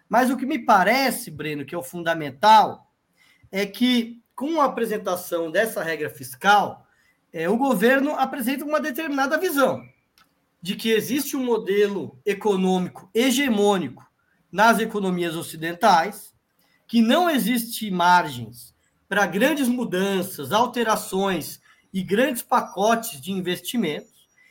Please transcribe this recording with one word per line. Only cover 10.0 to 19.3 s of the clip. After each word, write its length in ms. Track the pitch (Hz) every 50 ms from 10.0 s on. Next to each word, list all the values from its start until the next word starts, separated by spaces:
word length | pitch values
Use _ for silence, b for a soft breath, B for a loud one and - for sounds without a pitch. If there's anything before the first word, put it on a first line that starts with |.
| _ _ _ _ _ _ _ _ _ _ _ _
de 140 | - 170 233
que 160 | 226 - 226
existe 460 | 226 208 143 165 240 302 269 - 311
um 80 | 277 254
modelo 720 | 240 226 202 - 180 196 202 208 202 202 180 139 127 - - -
econômico 840 | 208 196 190 - 214 196 185 185 185 185 185 180 151 - - - - -
hegemônico 920 | 220 254 269 233 269 285 262 220 202 202 202 202 185 156 127 - - - _ _ _ _ _ _ _ _ _
nas 300 | - 185 214 233 220 190
economias 560 | 226 220 214 208 196 185 180 175 175 170 160
ocidentais, 960 | 165 156 - - 160 160 170 175 175 - 202 180 165 170 208 202 - - - _ _ _ _ _ _ _ _ _ _ _
que 160 | - - 233
não 260 | 220 226 269 339 359 339
existe 600 | 311 247 185 208 254 233 233 - - - 220 208
margens 840 | 185 175 170 180 180 180 165 151 131 123 113 107 123 - - - _ _ _ _ _ _ _ -
para 180 | 190 208 202
grandes 420 | 175